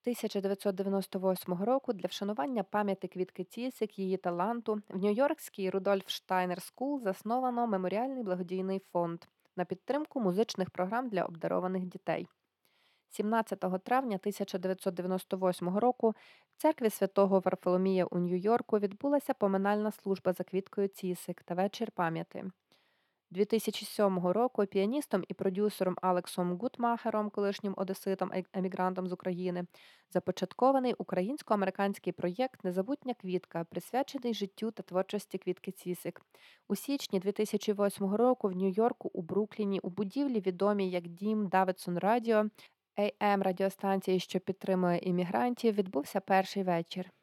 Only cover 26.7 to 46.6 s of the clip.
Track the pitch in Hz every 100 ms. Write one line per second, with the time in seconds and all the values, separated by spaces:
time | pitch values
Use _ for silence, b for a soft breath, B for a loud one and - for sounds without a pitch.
26.7 | - 233 233 233 214 214 208 202 202 202
27.7 | 190 190 190 - 190 185 185 180 196 185
28.7 | 185 185 185 185 180 185 175 180 180 175
29.7 | B B B B - - - 180 - 254
30.7 | 269 254 - 190 185 190 302 - 208 190
31.7 | 190 202 196 185 - 180 180 254 - 185
32.7 | 180 196 294 254 240 190 180 - 170 170
33.7 | 185 - 247 277 277 247 208 190 - 220
34.7 | 220 - 180 190 208 - 190 - 175 -
35.7 | - 180 175 - - _ B B B B
36.7 | 202 - 277 - 190 190 202 214 208 -
37.7 | 202 202 - 196 208 247 254 202 180 196
38.7 | 185 233 - - - 165 190 214 - 202
39.7 | 196 - 180 202 269 285 226 185 180 196
40.7 | 208 190 180 170 170 208 220 196 185 190
41.7 | 185 - 175 185 240 226 214 214 B B
42.7 | B _ - 208 - 208 196 190 180 190
43.7 | - 196 196 190 185 - 190 - 185 -
44.7 | 185 180 175 185 180 180 233 247 240 233
45.7 | 208 185 139 151 196 - 190 190 202